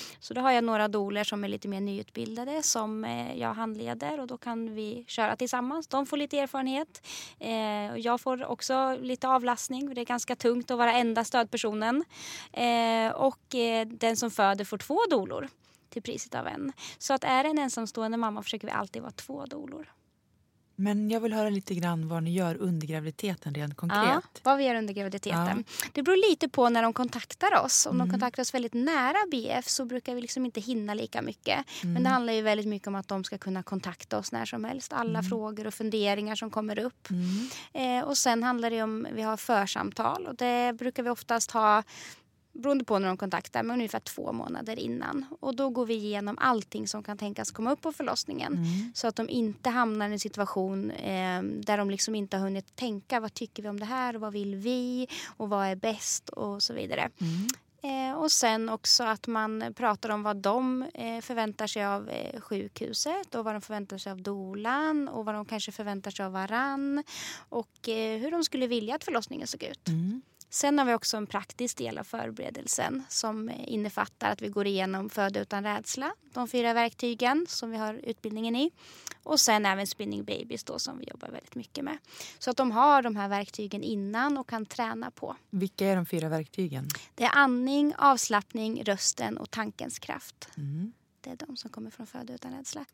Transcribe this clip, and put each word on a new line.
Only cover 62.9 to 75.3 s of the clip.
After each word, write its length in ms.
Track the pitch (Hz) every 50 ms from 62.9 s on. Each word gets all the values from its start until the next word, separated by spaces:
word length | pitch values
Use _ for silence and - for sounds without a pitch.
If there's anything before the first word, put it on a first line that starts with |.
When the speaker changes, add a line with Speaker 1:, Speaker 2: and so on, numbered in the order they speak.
| 220 - - 302 349 403 381 - -
Speaker 1:
och 100 | 233 214
vad 100 | 220 214
de 60 | 208
förväntar 380 | - - 214 208 202 - 196 190
sig 140 | - 196
av 100 | 190 190
dolan 880 | 185 202 202 196 190 190 190 208 214 233 262 294 311 311 311 294 277 262
och 160 | 254 226 214
vad 100 | 220 214
de 100 | 208 202
kanske 280 | - 226 208 - 208
förväntar 380 | - - 208 208 196 196 - 202
sig 140 | - - 196
av 60 | 190
varann 720 | 185 190 190 196 220 240 269 277 277 277 277 277 277 294 302 - - - - - - - - _
och, 400 | - 233 226 - _ _ - 233
eh, 300 | 220 220 220 220 220 220
hur 100 | 254 320
de 140 | 339 339 320
skulle 220 | - - 262 254
vilja 280 | 233 247 233 208 220 277
att 100 | 320 -
förlossningen 420 | - 269 233 208 - - - 254
såg 160 | - - -
ut. 260 | - - - - _ 175
Speaker 2:
Mm. 340 | 160 165 175 196 233 262 - _ _ _ - -
Speaker 1:
Sen 280 | - - 285 285 294 294
har 80 | 262
vi 80 | 247 233
också 220 | 220 - - -
en 100 | 214 208
praktisk 500 | - - 202 - - - - 247 240 -
del 220 | - 120 113 - -
av 60 | -
förberedelsen 1000 | - - - - 113 110 - - - - - - - - - - - 254 262 269 -
som, 400 | - - 226 220 214 214 220 233
eh, 240 | 240 247 247 -
innefattar 600 | 233 208 208 208 - 208 202 - - _ - 208
att 100 | 208 -
vi 60 | 220 208
går 180 | 202 208 196
igenom 440 | 202 196 185 190 190 190 190 202 214
Föda 300 | - 214 196 196